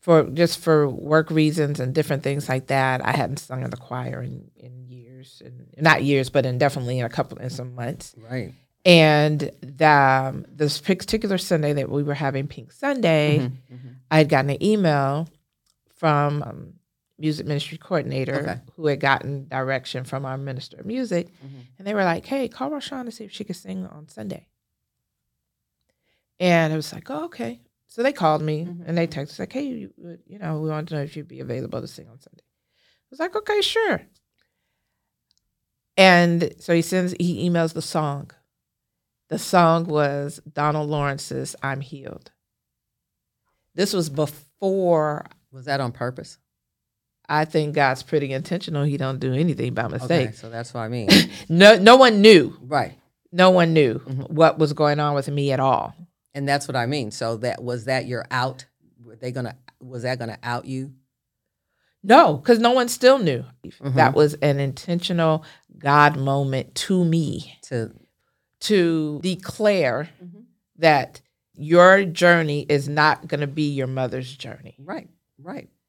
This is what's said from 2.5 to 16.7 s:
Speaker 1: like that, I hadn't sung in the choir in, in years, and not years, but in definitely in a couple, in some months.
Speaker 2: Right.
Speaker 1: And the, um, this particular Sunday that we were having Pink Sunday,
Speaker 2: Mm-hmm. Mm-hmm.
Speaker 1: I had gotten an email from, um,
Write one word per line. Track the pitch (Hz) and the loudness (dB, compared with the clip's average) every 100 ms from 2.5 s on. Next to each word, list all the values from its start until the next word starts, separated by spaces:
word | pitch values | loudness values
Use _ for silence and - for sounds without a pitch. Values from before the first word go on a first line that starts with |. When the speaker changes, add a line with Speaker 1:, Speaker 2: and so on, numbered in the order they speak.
Speaker 1:
like | 131 131 | -6 -2
that, | 135 131 131 | -2 0 -2
I | - | -2
hadn't | 139 110 143 | -2 -2 -6
sung | - 127 | -10 -10
in | 127 | -10
the | 127 | -10
choir | - 123 123 117 | -12 -10 -10 -10
in, | 120 123 - _ | -12 -14 -18 _
in | 123 127 123 | -20 -20 -20
years, | 127 117 131 131 - | -20 -20 -20 -20 -20
and | - 123 - - | -20 -20 -20 0
not | 160 151 | 4 4
years, | 135 139 131 | 4 2 2
but | 147 | 0
in | 131 123 | 0 0
definitely | 143 135 120 127 | 0 0 -6 -4
in | 117 | -4
a | |
couple, | - 135 - | -6 -8 -8
in | 127 | -12
some | 123 123 | -12 -14
months. | 123 120 120 - - | -10 -10 -10 -16 -20
Speaker 2:
Right. | 113 127 92 - _ _ | -12 -10 -10 -16 _ _
Speaker 1:
And | 190 170 156 151 151 151 147 - | 6 8 8 4 2 0 -6 -10
the, | 127 139 156 | -20 0 4
um, | 147 135 131 135 - - | 6 4 2 -2 -8 -14
this | 139 147 147 | -6 -4 -4
particular | - 185 - - 202 190 | -4 -4 -2 -6 -2 -4
Sunday | - 170 151 | -2 -2 0
that | 143 135 | -2 -4
we | 143 | -4
were | 147 | -4
having | 143 143 135 139 | -4 -4 -4 -8
Pink | - 117 | -12 -20
Sunday, | _ 277 277 196 160 151 147 | _ -6 -2 2 2 2 0
Speaker 2:
Mm-hmm. | 123 127 _ | -2 -10 _
Mm-hmm. | - - - _ | -20 -20 -20 _
Speaker 1:
I | 156 | 4
had | 151 | 4
gotten | 151 139 | 2 0
an | 139 | -2
email | 202 214 180 147 135 143 160 _ _ _ _ _ _ _ | 0 2 2 2 0 -2 -8 _ _ _ _ _ _ _
from, | 160 147 147 147 | 0 2 0 -4
um, | 127 - - | -8 -14 -18